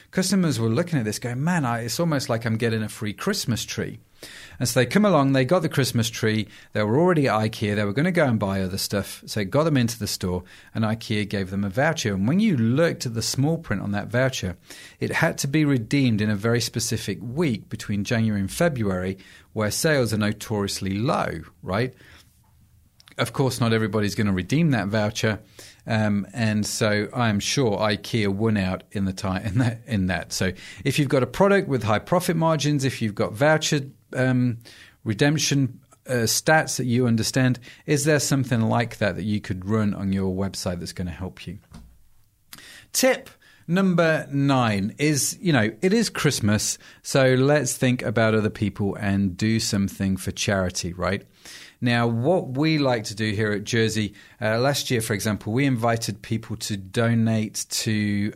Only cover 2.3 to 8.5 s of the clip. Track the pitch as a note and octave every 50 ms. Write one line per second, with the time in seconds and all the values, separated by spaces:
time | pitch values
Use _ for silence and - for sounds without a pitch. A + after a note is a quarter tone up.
2.3 | A#2+ A2+ A#2 A#2 A2 A2 A#2+ A#2 A2 A2 A2 G#2 - - A2 G#2+ G2+ - - F#3+
3.3 | G#3 - - - A2+ - - - - - F#2 G2 G#2 A2+ - _ _ - - -
4.3 | - - - - - - B2+ A#2 - C3+ B2 - - G3 G#3 G#3 F3+ D3+ C#3 C3+
5.3 | C#3 C3+ C3 B2+ F3 F#3 D#3+ D#3+ - - C3 - - A#2+ A2+ A#2 - - - A2
6.3 | G#2+ A2 G#2 - - - - - - G#2+ G#2+ G#2 A2+ C#3+ E3+ F#3 F3+ D#3 C#3 B2
7.3 | G#2 G#2+ G#2+ A2 A2+ - - G#2 G#2 G#2 G#2+ G2+ G2+ A#2+ D3+ F#3 F3+ F3 D#3 C3
8.3 | A2+ G#2+ G2+ F#2+